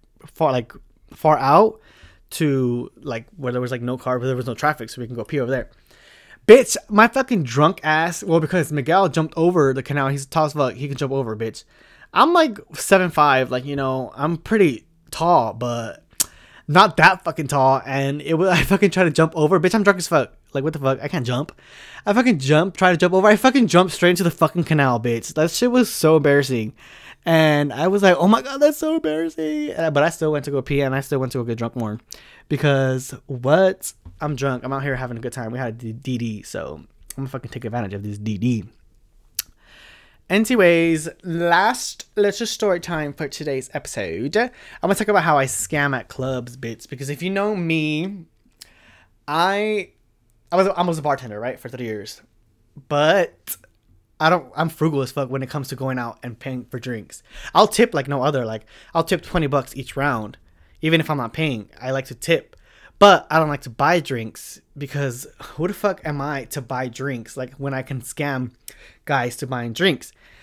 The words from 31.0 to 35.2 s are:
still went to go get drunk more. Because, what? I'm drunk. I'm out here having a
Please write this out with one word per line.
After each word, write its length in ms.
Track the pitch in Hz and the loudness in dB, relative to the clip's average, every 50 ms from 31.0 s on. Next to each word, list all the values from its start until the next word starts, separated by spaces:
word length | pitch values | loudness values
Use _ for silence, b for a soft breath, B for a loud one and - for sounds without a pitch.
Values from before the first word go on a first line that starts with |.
still 180 | 135 - 147 131 | -4 -2 -2 -2
went 140 | 131 123 | -2 -4
to 60 | - 131 | -4 -6
go 60 | 117 | -4
get 120 | 120 113 | -4 -4
drunk 180 | 117 117 117 - | -4 -6 -6 -6
more. 240 | 123 113 107 107 - - B B B B B B B B _ | -6 -6 -6 -6 -10 -12 B B B B B B B B _
Because, 640 | 151 131 156 143 139 135 135 131 131 127 131 - 139 - _ | -4 0 2 2 2 2 0 0 -2 -4 -6 -10 -16 -18 _
what? 680 | - 135 120 123 135 151 185 190 185 190 - - - - _ _ - - - | -12 -12 -6 0 2 4 4 4 2 2 -2 -8 -14 -14 _ _ -20 -14 -10
I'm 160 | 156 147 147 | -8 -6 -6
drunk. 260 | 120 135 139 127 120 | -4 -4 -4 -4 -4
I'm 100 | 120 131 | -6 -6
out 100 | 135 135 | -6 -4
here 120 | 135 143 131 | -4 -4 -4
having 220 | 123 131 120 120 | -4 -6 -8 -8
a 40 | 113 | -8